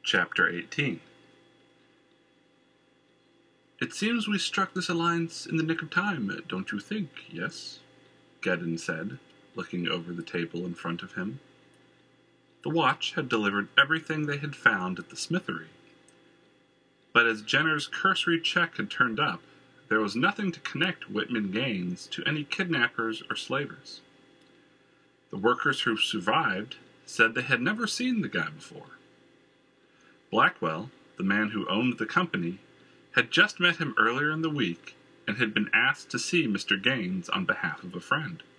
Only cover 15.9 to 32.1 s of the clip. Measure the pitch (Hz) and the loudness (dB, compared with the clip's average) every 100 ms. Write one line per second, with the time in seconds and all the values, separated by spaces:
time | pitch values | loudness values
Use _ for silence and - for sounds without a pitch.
15.9 | - - - - _ _ _ _ _ _ | -20 -20 -20 -20 _ _ _ _ _ _
16.9 | _ _ 120 117 107 104 135 160 151 - | _ _ 6 6 2 0 2 4 0 -2
17.9 | - 147 - - 165 - 175 165 - 104 | 0 0 2 2 2 2 0 0 -2 -6
18.9 | - 127 110 156 - - - - - - | 2 2 4 0 -2 -12 -20 -20 -20 0
19.9 | 107 104 110 143 - 196 165 - 135 185 | 2 2 2 0 2 -2 -2 -8 0 0
20.9 | - - 104 - 117 101 101 131 98 90 | -2 -6 -4 -2 -2 0 0 -2 -2 -4
21.9 | - - - - 151 147 - 185 160 - | -6 -8 -4 -2 -2 -4 -4 0 2 2
22.9 | - 113 110 - 110 - 135 143 - - | 2 -4 -4 -6 -8 -2 -2 -2 -10 -18
23.9 | - - _ _ _ - - _ _ _ | -20 -20 _ _ _ -20 -20 _ _ _
24.9 | _ _ _ _ 101 107 123 139 135 120 | _ _ _ _ 2 2 4 2 2 0
25.9 | 110 - 107 90 110 107 95 110 - - | 2 0 0 2 4 2 0 -4 -14 -20
26.9 | - - - 113 120 123 120 165 214 220 | -20 -8 4 4 4 0 2 2 0 -2
27.9 | - 254 233 156 - - 151 - - - | 0 0 0 0 -2 -4 -6 -16 -16 -18
28.9 | - - - - _ _ _ _ _ _ | -20 -20 -20 -20 _ _ _ _ _ _
29.9 | _ - - _ 113 135 - 80 80 104 | _ -20 -20 _ 4 4 2 -4 -2 -6
30.9 | - - - 95 101 107 107 - 98 127 | -14 -20 -2 2 2 2 -2 0 2 2
31.9 | 120 110 | 0 0